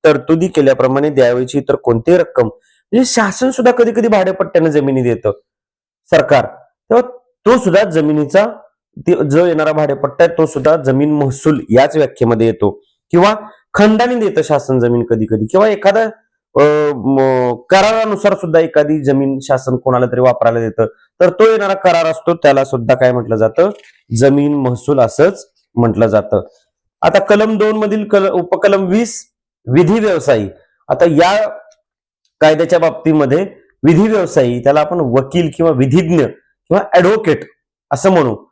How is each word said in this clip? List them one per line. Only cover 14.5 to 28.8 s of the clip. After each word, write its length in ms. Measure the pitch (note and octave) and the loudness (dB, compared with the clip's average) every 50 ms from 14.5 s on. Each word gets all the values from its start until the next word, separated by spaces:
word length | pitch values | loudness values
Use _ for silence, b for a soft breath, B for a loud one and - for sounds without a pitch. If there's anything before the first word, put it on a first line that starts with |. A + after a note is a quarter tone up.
| D3+ C#3 B2+ - C3 B2+ | -2 -2 0 -2 -2 0
जमीन 260 | A#2 A#2+ A#2+ A#2+ A#2 | 0 0 0 -2 -2
कधी 200 | - A#2 A2 A2 | -2 -2 -4 -2
कधी 220 | - A2 G#2+ G#2+ | -2 -2 -4 -4
किंवा 220 | A2 - F#3 G#3 A3 | 0 0 2 2 2
एखादा, 340 | G#3 G3+ - G3 G3 A3 A3+ G#3+ G#3+ _ _ _ _ _ _ _ _ - | 0 0 0 0 2 2 -2 -2 -6 _ _ _ _ _ _ _ _ 2
अ, 320 | C#3+ D3+ D3+ D3+ D3+ D3 D3 | 2 2 2 0 0 -2 -4
म, 220 | B2 G#2 C3+ C3+ C3+ C3+ C3 C3 B2+ B2 B2 A#2+ A#2+ - _ | -4 -2 -2 0 2 2 2 0 0 0 -2 -4 -6 -2 _
करारानुसार 640 | F3+ F#3+ G3 G#3+ A3+ A3 A3 A3 G#3 G3 - G3+ G3 | 2 2 2 2 0 -2 -2 -4 -4 -2 0 -2 -2
सुद्धा 260 | F3+ - E3 D#3 E3 | -2 -4 0 0 0
एखादी 440 | E3 D#3+ - D3+ D3 D3 D#3 D#3 C3+ | 0 2 0 0 0 0 -2 -2 0
जमीन 340 | C3+ C#3 C3+ C#3 C#3 C3+ C3+ | 0 0 0 0 -2 -4 -6
शासन 340 | C3+ C#3+ C3+ B2+ C3 C3 B2+ | -4 -2 -4 -2 -2 -4 -6
कोणाला 300 | B2 _ C3 B2+ B2 B2+ | -2 _ -2 0 0 0
तरी 140 | A#2+ B2 B2 | -2 0 2
वापरायला 400 | B2+ B2+ A#2+ - - A2+ A#2 A#2 | 2 2 2 2 0 0 0 0
देतं, 260 | A2+ A2 G#2+ - A2+ A2+ b b b b _ _ | -4 -4 -2 -2 -4 -4 b b b b _ _
तर 100 | F3 F3 | 0 0
तो 200 | F3+ F3+ A3 A3+ | 2 2 2 2
येणारा 240 | A3 G#3+ G3+ F#3+ G3 | 2 0 -2 -4 -4
करार 320 | F#3+ - F#3 E3+ E3 E3 | 0 0 2 2 2 0
असतो 280 | D#3+ D#3+ D#3+ - E3+ E3+ | -2 -4 -4 -4 -4 -4
त्याला 300 | E3 - C#3+ C#3 C#3 C3+ | 2 2 2 2 2 0
सुद्धा 300 | - - B2 A#2 G#2+ C3 | -2 -4 -4 0 0 0
काय 180 | B2+ C3 B2+ | 2 2 0
म्हटलं 240 | B2 B2 A2+ A2 A2+ | 0 -2 -4 -4 -2
जातं, 340 | G#2+ A2 A2 - - F3 G#3 G3+ b b b b b b _ A2+ A2+ | 0 0 0 2 0 0 0 -2 b b b b b b _ -2 2
जमीन 360 | C3 C#3 C#3 C#3+ C#3+ D3 D3 | 2 2 2 2 0 0 -2
महसूल 460 | C#3+ C3+ B2+ B2 G#2+ - - D3 C3 | -2 -2 -4 -4 -4 -4 -2 0 0
असंच 500 | A#2+ A2 - - D3+ F#3+ F#3+ - - _ _ _ _ _ _ | 0 0 2 0 0 0 0 -6 -18 _ _ _ _ _ _
म्हटलं 320 | A#2 A#2 A2+ G#2+ G#2 A2+ | -2 0 0 2 0 0
जातं. 400 | G#2+ G#2 G#2+ G2+ - A2 G2 - b b b b b _ _ _ _ _ _ | 2 2 -2 -2 -2 -6 -6 -6 b b b b b _ _ _ _ _ _
आता 160 | - E3 E3 G3 | -2 0 0 0
कलम 400 | G3 - G#3 G#3 A3 A3 A3 G3 | 2 2 0 2 2 -2 -2 -2
दोन 180 | G#3+ G#3+ G#3+ | -2 -2 -2
मधील 320 | G#3+ G#3+ G#3 G#3 A3 G#3 G#3 | -2 -4 -4 -4 -6 -4 -2
कल-, 220 | G#3 G3+ F#3+ F#3+ | 0 0 0 0
उपकलम 560 | - F3+ F3 - G3 F#3 G#3 G3 G3 G3 | -2 -4 -4 -4 -4 0 0 0 0 0